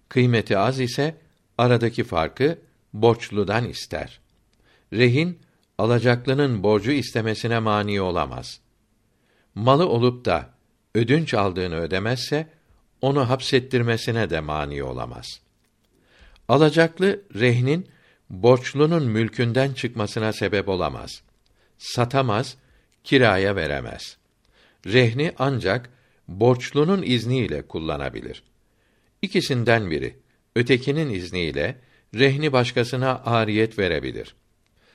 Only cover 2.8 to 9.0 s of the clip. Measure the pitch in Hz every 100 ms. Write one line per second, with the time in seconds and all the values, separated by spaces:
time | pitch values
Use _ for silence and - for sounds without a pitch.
2.8 | _ 107 113 113 - 101 92 110 113 -
3.8 | - 78 - - _ _ _ _ _ _
4.8 | _ 104 123 127 170 170 _ _ _ -
5.8 | 110 120 120 123 123 135 143 117 98 107
6.8 | 104 143 120 117 110 107 117 117 110 104
7.8 | 104 101 92 87 71 62 62 - _ _
8.8 | _ _